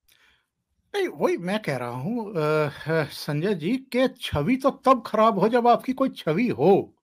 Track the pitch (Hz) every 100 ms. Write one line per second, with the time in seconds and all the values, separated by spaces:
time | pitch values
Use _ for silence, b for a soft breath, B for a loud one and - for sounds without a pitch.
0 | _ _ _ _ _ _ _ _ _ 403
1 | 339 151 180 349 175 214 185 127 120 123
2 | 147 240 208 185 151 156 147 - - 160
3 | 143 - - 147 185 190 156 254 - 240
4 | 254 262 - 156 151 262 269 269 254 254
5 | - 214 220 196 214 240 240 233 247 262
6 | 269 - - 160 240 120 160 180 - _